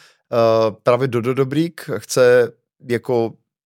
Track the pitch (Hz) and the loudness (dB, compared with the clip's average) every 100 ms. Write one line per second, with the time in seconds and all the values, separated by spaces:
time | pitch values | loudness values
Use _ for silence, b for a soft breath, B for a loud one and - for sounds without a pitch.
0 | b b _ 120 113 113 110 - 127 120 | b b _ 0 2 2 0 -2 0 0
1 | 135 120 117 127 131 147 170 - - 101 | 0 -4 -4 -4 -4 -4 -6 -8 -10 -10
2 | - 135 123 123 117 - _ _ 135 117 | -4 2 4 4 2 -4 _ _ -8 -6
3 | - 120 113 - _ _ | -2 -2 -4 -8 _ _